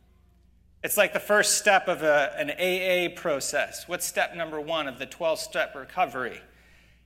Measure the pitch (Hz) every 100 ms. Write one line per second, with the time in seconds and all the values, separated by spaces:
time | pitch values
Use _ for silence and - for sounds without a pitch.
0 | _ _ _ _ _ _ _ _ 160 214
1 | 190 180 - 208 208 - 214 190 185 151
2 | 156 147 139 - 143 - 185 185 185 180
3 | 175 175 175 139 - 143 104 - - 175
4 | - 202 170 175 160 151 151 160 139 123
5 | 127 - 165 156 - 170 139 139 127 180
6 | 165 135 117 92 - _ _ - _ _